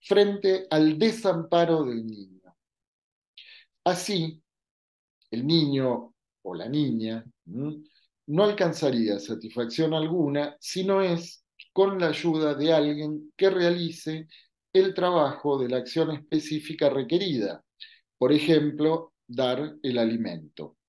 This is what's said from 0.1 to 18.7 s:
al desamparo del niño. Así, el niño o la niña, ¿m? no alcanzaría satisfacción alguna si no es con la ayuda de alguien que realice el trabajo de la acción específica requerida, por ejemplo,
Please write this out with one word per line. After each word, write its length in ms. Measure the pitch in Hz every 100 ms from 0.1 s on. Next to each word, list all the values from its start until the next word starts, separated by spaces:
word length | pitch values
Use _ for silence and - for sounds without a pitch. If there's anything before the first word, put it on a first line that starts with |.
| 196 208 202 196 190 190
al 280 | 156 156 156
desamparo 840 | 220 214 196 170 165 170 170 160
del 220 | 135 117 113
niño. 500 | 107 95 92 92 _ _ _ _ _ _ _ _ - - - _ _
Así, 580 | - 180 - 196 160 160 _ _ _ _ _ _ _ _ _
el 160 | 113 135
niño 680 | 165 147 135 131 117 - _ _ _
o 120 | 98
la 140 | 87 101
niña, 560 | 147 143 113 110 113 - _ -
¿m? 360 | 113 143 151 - _ _ _ -
no 160 | 151
alcanzaría 760 | 208 208 180 160 147 117 107 101
satisfacción 760 | - 110 110 123 117 135 160
alguna 640 | 156 156 175 147 143 147 -
si 260 | - 185
no 180 | 190 196
es 420 | 185 170 170 - _ _ -
con 260 | - 196 196
la 100 | 170
ayuda 460 | 143 170 156 156
de 180 | 139 156
alguien 600 | 160 147 147 151 151 - -
que 140 | 190
realice 760 | 185 175 175 170 - - 160 160 - _ _ _
el 220 | 190 190
trabajo 640 | 190 180 175 139 131 147 139
de 100 | 123
la 100 | 127
acción 340 | 120 165 156
específica 760 | 147 - 156 - 151 - 156 147
requerida, 760 | 139 123 170 190 135 101 87 _ _ - _ _ _
por 140 | 127
ejemplo, 840 | 147 151 160 151